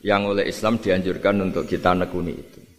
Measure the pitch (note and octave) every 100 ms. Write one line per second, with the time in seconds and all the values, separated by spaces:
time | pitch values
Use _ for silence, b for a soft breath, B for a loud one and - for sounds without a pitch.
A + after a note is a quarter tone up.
0 | G2+ G2+ G2+ G2+ - - A2 A#2 G#2 F#2
1 | F#2 E2+ G2 G2+ F#2 F2 D2+ F2 F2+ F2+
2 | F2+ F2+ E2+ - - - -